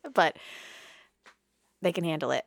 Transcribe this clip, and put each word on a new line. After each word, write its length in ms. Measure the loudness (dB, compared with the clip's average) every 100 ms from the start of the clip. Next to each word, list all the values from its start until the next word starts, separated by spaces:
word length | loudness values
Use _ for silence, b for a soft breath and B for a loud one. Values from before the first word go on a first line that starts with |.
| -2
but 240 | 4 4 2 B B B B B B B _ -20 _ _ _ _ -2
they 100 | 0
can 120 | 0
handle 280 | 0 0 0
it. 140 | -2